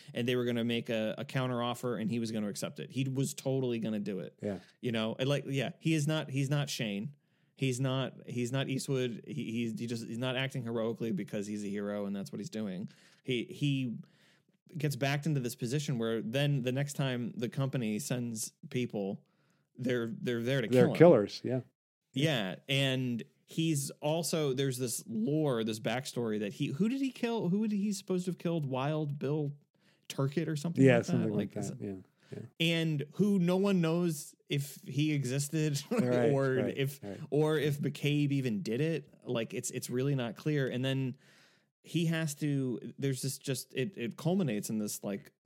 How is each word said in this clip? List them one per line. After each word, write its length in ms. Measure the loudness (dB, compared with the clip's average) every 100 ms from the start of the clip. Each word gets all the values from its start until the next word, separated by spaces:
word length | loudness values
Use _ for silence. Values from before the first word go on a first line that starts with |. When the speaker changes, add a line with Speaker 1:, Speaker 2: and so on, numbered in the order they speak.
| -8
Speaker 1:
and 160 | -2 0
they 60 | 2
were 80 |
gonna 200 | 2 2
make 260 | 2 0 0
a, 240 | 0 0 -4
a 80 |
counter 380 | -4 -2 -2 -2
offer, 340 | -2 -2 -4 -2
and 140 | -2
he 80 | -2
was 140 | -2
gonna 160 | -2 -4
accept 320 | -4 -6 -8
it. 100 | -8
He 140 | -4 -2
was 240 | 0 -2
totally 460 | -2 -2 0 0 0
gonna 220 | -2 -2
do 180 | -2 -6
it. 160 | -8 -6
Speaker 2:
Yeah. 160 | -6 -6 -8 _
Speaker 1:
You 100 | -4
know, 220 | 0 -2 0
and, 100 | 0
like, 160 | 0 0
yeah, 240 | -2 -2 -2
he 160 | 0
is 120 | 2 2
not, 200 | 0 -2
he's 220 | -2 0
not 180 | 0 0
Shane. 440 | -2 -2 -2 -6 -10 _ _ _ -4
He's 220 | -2 0
not, 340 | 0 0 -2 -6 -8
he's 240 | -4 -2
not 180 | -2 -2
Eastwood. 540 | -2 -2 0 0 -4 -8
He, 240 | -6 -4
he's, 260 | -2 -2 -2
he 80 | -4
just, 180 | -4 -6
he's 100 | -4
not 180 | -2 -2
acting 280 | -2 -4
heroically 480 | -4 -2 0 -2 -2
because 340 | -2 -4 -6 -4
he's 160 | -4
a 40 | -4
hero 360 | -4 -4 -4 -4
and 80 |
that's 180 | -6 -6
what 80 | -8
he's 100 | -8
doing. 380 | -6 -6 -6 -8 -12 -20 -12
He, 220 | -4 -2
he 500 | -2 -2 0 0 -2 -6 -12 _ _ _ _ _ -16 -4
gets 200 | -4 0
backed 280 | 0 0 0
into 120 | -2
this 160 | -2
position 440 | -4 -4 -2 -2 0
where 220 | 0 0
then 420 | 0 0 2 2
the 100 | 0
next 220 | 0 -2
time 380 | -2 -2 -2 -4 -4
the 120 | -4
company 520 | -2 -2 0 0 -2
sends 520 | -2 -4 -4 -4 -8 -10 -6
people, 500 | -4 -2 -2 -2 -4 -10 _ _ _ _ -6
they're, 320 | -2 0 -2 -4
they're 220 | -2 -2
there 200 | 0 0
to 60 | 4
Speaker 2:
They're 140 | 8 8
Speaker 1:
kill 40 |
him. 40 | 10
Speaker 2:
killers, 420 | 10 10 6 -2
yeah. 160 | -2 -2 -4 _ _ _ _
Speaker 1:
Yeah, 440 | 0 2 2 0 -6 -2
and 540 | 0 2 2 0 -2 -6 _ -8
he's 440 | 0 2 2 -2 -4
also, 520 | 0 0 0 0 0
there's 260 | 2 0 0
this 260 | -4 -4 -4
lore, 540 | -2 0 2 2 2
this 160 | 0 -2
backstory 640 | -2 -2 -2 -4 -2 0
that 120 | -2
he, 120 | -2 -4
who 200 | 0 0
did 120 | 0
he 120 | -2
kill? 360 | -2 -4 -2 0
Who 180 | 0 0
did 80 | 0
he 160 | -2
supposed 320 | -4 -2 -2
to 80 | -2
have 60 | -4
killed? 280 | -2 -2 0
Wild 500 | -2 0 0 -2 -2
Bill 360 | -2 0 -2 -6 _ _ _ _ -8
Turkett 400 | -2 0 2 0
or 80 | 0
something 260 | -2 8
Speaker 2:
Yeah, 120 | 8 8
Speaker 1:
like 100 | 6
that? 40 |
Speaker 2:
something 180 | 2 2
like 220 | 2 0
Speaker 1:
Like, 100 | -2
is 60 | -6
Speaker 2:
that, 100 | -4
Speaker 1:
it 40 | -6 -8 -12 _ _
Speaker 2:
yeah, 60 | -14 -14 0
yeah. 120 | 2
Speaker 1:
And 300 | 4 2 0 -2
who 240 | 0 4 4
no 180 | 4 4
one 240 | 4 4
knows 540 | 4 4 2 0 -6 -16 -4
if 300 | -2 -2 -8 -6
he 260 | 0 2
existed 720 | 2 0 0 0 0 2 0 0
<laughs> 40 |
Speaker 2:
Right, 400 | 2 4 4 4
Speaker 1:
or 240 | 4 4
Speaker 2:
right, 200 | 2 2 0
Speaker 1:
if, 240 | -2 -4
Speaker 2:
right. 160 | -10 -10 -2
Speaker 1:
or 260 | 2 4 2
if 220 | 0 0
McCabe 500 | -2 -2 0 2 2
even 320 | 2 0 -2
did 180 | -2 0
it. 280 | 0 -2 -6 -14
Like, 300 | -4 -4 -2
it's, 160 | -4 -6
it's 180 | -6 -4
really 240 | -2 0
not 220 | 0 -2 -4
clear. 320 | 0 2 2
And 160 | 0
then 320 | 0 0 -2 -6 -14 -20 -20 _ _ _
he 240 | -6 0 2
has 280 | 0 -2 -2
to, 420 | 0 0 0 -4 -8 -4
there's 240 | -2 -2
this 160 | -4 -6
just, 340 | -4 -6 -4
it, 200 | -4 -4 -2
it 200 | -6 -2
culminates 540 | 0 2 2 0 -2
in 80 | -2
this, 240 | -4 -4
like, 300 | -6 -6 -8 _